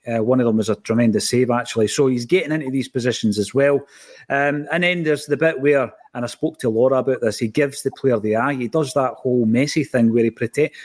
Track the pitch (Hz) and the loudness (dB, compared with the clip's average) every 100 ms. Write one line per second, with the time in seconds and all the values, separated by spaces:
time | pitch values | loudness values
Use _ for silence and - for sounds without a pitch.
0 | - 113 110 127 117 110 107 104 - 113 | -6 -2 2 2 2 2 0 -4 -2 2
1 | 117 104 - 120 120 120 117 113 104 - | 2 2 0 0 2 0 -2 -2 0 2
2 | 135 123 120 185 151 156 131 135 131 131 | 0 0 0 -2 0 -4 -2 -4 -4 -4
3 | 120 113 110 104 98 135 139 139 - - | -2 0 -2 0 -2 2 2 2 -4 -20
4 | - - - 139 143 147 151 170 180 180 | -20 -20 -6 -2 0 -2 -4 -2 0 0
5 | 151 147 147 139 160 139 143 143 117 - | 0 -2 -2 0 0 2 2 2 0 -6
6 | _ 123 120 - 156 - 123 110 131 131 | _ -8 -8 -4 -6 -2 -2 2 4 2
7 | 127 127 113 - 113 151 143 135 135 - | 0 0 -2 -2 -4 0 -2 -2 -8 -2
8 | 135 117 107 107 135 135 120 160 139 143 | 0 0 0 0 0 -2 -2 -2 -2 -2
9 | 127 - 131 123 110 117 147 165 139 127 | -2 -2 -2 0 2 2 0 -2 -2 2
10 | 113 117 117 - 117 - 151 - | 2 4 0 -2 -6 -2 -2 -4